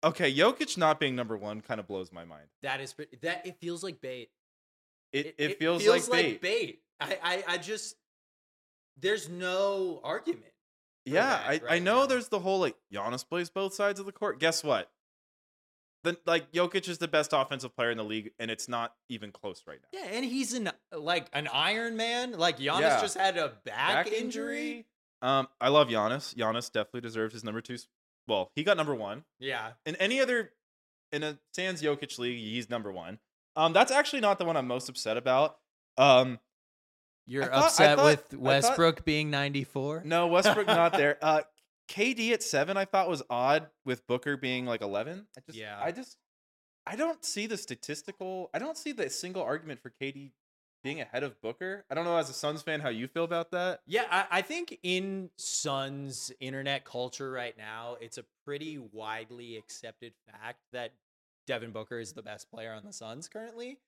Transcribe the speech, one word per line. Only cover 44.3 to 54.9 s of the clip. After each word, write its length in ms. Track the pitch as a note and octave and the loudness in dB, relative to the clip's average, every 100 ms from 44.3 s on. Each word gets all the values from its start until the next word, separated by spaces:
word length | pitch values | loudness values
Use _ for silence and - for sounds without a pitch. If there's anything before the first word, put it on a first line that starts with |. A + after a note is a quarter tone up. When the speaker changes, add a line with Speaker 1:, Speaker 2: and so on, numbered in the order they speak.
| C#3 | -4
Speaker 1:
being, 300 | C3 B2+ B2 | -2 -4 -2
like, 140 | A2+ | -4
eleven. 460 | G#2 G2+ B2 F3+ G#3 - | -2 -4 -4 -10 -16 -20
I 40 | - | -18
just, 120 | A2 | -14
Speaker 2:
Yeah. 200 | G#2+ G#2 | -12 -8
Speaker 1:
I 100 | C3+ | -6
just, 240 | F3+ B3+ - _ _ _ _ _ _ - | -8 -14 -20 _ _ _ _ _ _ -12
I 100 | G#3 | -4
don't 280 | D#4+ D#4+ | -4 -4
see 220 | - - G#3+ | -6 -6 -6
the 100 | G#3+ | -6
statistical, 920 | - B2 - D3 - - F#3 F#3 F3+ | -8 -12 -10 -10 -10 -12 -8 -8 -6
I 40 | D#3+ | -6
don't 180 | C4+ D#4+ | -6 -8
see 140 | D4+ | -10
the 180 | B3+ C#3+ | -6 -6
single 320 | - F#3 F#3 | -6 -8 -6
argument 380 | A#2+ D3+ D#3+ C3 | -4 -4 -6 -14
for 80 | - | -16
K 200 | _ C#3 | _ -10
D 200 | C#3 C#3 _ _ _ _ _ | -10 -18 _ _ _ _ _
being 180 | C3 D3+ | -8 -8
ahead 220 | C3 B2 | -6 -4
of 180 | C#3 A#2 | -6 -6
Booker. 420 | A2 A#2+ F#3 G3 - | -10 -8 -8 -10 -8
I 40 | |
don't 100 | C#3+ | -4
know, 120 | E3+ E3+ | 0 0
as 120 | C#3+ | 0
a 40 | |
Suns 300 | C3 D3+ D3+ | -4 -6 -6
fan, 180 | - D#3 | -6 -4
how 80 | C#3+ | -4
you 180 | A2+ B2+ | -4 -6
feel 160 | E3 | -4
about 300 | E3 E3+ E3+ | -2 -2 -4
that. 300 | F3+ F3+ F3+ _ | -2 -2 -4 _
Speaker 2:
Yeah, 180 | G3 A#3+ | -2 2
I, 280 | F#3 G3 F#3+ | 0 2 0
I 40 | |
think 360 | G3 D#4+ E4+ - | 0 -6 -8 -8
in 480 | F3 | -2